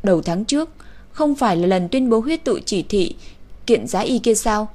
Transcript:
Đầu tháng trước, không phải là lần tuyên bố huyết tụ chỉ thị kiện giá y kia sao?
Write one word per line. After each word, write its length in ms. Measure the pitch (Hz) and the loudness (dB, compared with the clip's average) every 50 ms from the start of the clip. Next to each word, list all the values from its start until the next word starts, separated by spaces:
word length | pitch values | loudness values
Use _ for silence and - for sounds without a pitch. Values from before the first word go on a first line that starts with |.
Đầu 200 | - 196 185 160 | 4 4 2 2
tháng 220 | 160 170 170 185 220 | 2 -2 -2 -2 -2
trước, 260 | - 277 294 320 320 - - - - - - - - | 0 -2 -2 -2 -4 -10 -20 -20 -20 -20 -20 -20 -16
không 220 | - - 311 294 285 | -4 0 0 0 2
phải 220 | 285 254 220 180 | 2 2 2 2
là 100 | 170 175 | 2 2
lần 220 | 185 190 185 180 175 | 2 2 2 0 0
tuyên 220 | - 269 262 247 | 0 0 2 4
bố 100 | 226 220 | 2 2
huyết 240 | 226 285 320 320 - | 2 0 -4 -2 0
tụ 140 | 277 208 - - | -2 -2 -2 -2
chỉ 160 | - 208 180 | -4 -4 -2
thị 320 | 160 - 208 202 175 - - - - - - - - - - - - | -2 0 0 0 0 0 -4 -12 -16 -20 -18 -20 -20 -20 -18 -12 0
kiện 200 | - 233 - 214 | 2 2 2 2
giá 140 | - - 185 | -2 -2 -2
y 180 | 220 - 262 226 | 0 0 -2 0
kia 160 | - 233 220 | 2 2 2
sao? 340 | 208 - 226 214 214 214 214 | 2 2 0 0 0 -2 -6